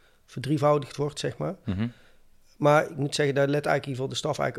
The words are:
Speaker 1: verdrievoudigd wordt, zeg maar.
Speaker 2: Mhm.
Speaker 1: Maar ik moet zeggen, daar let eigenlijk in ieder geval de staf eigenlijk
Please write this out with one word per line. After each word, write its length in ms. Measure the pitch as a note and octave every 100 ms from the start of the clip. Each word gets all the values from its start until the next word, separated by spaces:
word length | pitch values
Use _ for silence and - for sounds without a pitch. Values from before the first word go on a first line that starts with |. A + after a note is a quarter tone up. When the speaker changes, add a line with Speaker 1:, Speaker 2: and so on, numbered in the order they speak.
| _ _ _
Speaker 1:
verdrievoudigd 680 | - B2+ D3+ D3 D3 B2+ -
wordt, 220 | D3 -
zeg 180 | D3 -
maar. 180 | D3+ F#3+ -
Speaker 2:
Mhm. 220 | F#2+ A#2 - - _ - _ _ -
Speaker 1:
Maar 320 | C#3+ D3 -
ik 80 | D#3+
moet 180 | C#3 -
zeggen, 200 | D3 C#3
daar 120 | C#3
let 180 | D3 D3+
eigenlijk 200 | D3 C3
in 60 |
ieder 40 | B2+
geval 140 | C3+
de 60 | B2
staf 240 | D3 C#3+
eigenlijk 180 | C#3